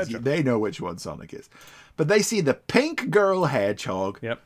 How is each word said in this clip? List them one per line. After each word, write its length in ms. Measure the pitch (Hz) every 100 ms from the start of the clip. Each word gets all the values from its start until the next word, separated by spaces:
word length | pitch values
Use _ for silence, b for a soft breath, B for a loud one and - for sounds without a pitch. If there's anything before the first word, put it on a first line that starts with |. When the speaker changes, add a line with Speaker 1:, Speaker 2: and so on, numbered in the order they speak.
Speaker 1:
is. 60 | 170
Speaker 2:
Hedgehog. 160 | 110
Speaker 1:
They 180 | 123 160
know 160 | 135 117
which 200 | 107 92
one 200 | 90 87
Sonic 340 | - 76 -
is. 160 | - - b b b b b
But 120 | 156
they 120 | 208
see 220 | 196 214
the 100 | 147
pink 560 | 123 - 226 302 330 262
girl 360 | 196 196 190 160
hedgehog. 720 | 131 101 107 - 92 95 95
Speaker 2:
Yep. 220 | 113 117